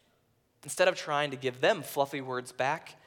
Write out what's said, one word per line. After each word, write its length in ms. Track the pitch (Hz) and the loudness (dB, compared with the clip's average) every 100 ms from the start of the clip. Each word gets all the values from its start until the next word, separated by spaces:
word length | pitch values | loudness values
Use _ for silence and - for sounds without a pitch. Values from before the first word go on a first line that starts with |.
| _ _ _ _ _ _ | _ _ _ _ _ _
Instead 240 | 147 - 185 | -6 2 4
of 80 | 170 | 2
trying 340 | - 147 147 | 0 0 0
to 80 | 135 | -2
give 240 | 127 123 | -4 2
them 220 | 160 208 | 2 2
fluffy 380 | 135 147 139 147 | 0 0 0 -2
words 300 | 131 127 127 | -6 -6 -6
back, 440 | - 127 151 - - | -2 -2 -2 -6 -20